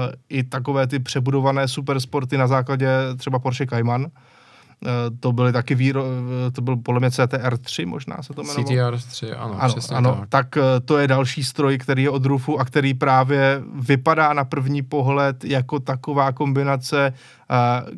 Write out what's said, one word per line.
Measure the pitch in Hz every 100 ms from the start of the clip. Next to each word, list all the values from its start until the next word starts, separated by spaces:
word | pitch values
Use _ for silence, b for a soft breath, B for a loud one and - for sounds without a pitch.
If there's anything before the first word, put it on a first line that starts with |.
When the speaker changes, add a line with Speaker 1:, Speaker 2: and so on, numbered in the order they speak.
| 127 127 -
Speaker 1:
i | 139
takové | 127 135 120 139 127
ty | 135
přebudované | 127 143 127 139 135 139 135
supersporty | 131 139 135 127 147 131 139
na | 127
základě | 135 127 135 135 131 131 127
třeba | - 131
Porsche | 131 127 135
Cayman. | 117 117 120 147 - b b b b b b -
Eh, | 120 120 117
to | 131
byly | 120 123
taky | 120 117 131
výro-, | 131 135 131 127 123 127 127
eh, |
to | 127
byl | 123 127
podle | 120 123
mě | 127
C | 127 127
T | 135
R | 123 120
tři, | 127 - 175
možná | - 135 -
se | 131
to | 135
jmenovalo. | 147 143 117
Speaker 2:
C |
T | 127
R | 120 120 -
tři, | - 110
ano, | 113 113 101
Speaker 1:
Ano, | 127
Speaker 2:
přesně | 123 - 127
Speaker 1:
ano. | 123 101
Speaker 2:
tak. | 101
Speaker 1:
Tak, | 135 131 151
eh, | 131 127 127
to | 151
je | 143
další | 135 131 -
stroj, | 131 - 139 135
který | 127 131
je | 135
od | 139 131
Rufu | 139 127 143
a | 127
který | 151 135
právě | 131 139 131 131 139 135 139 - 143
vypadá | 120 135 131 160 156
na | 147 131
první | 143 135 143
pohled | 135 147 131 139 139 131 113
jako | 135 127 151
taková | 127 131 143 143 139
kombinace, | 131 143 135 139 135 127 143 139 131 B B B
eh, | 120 120 123 -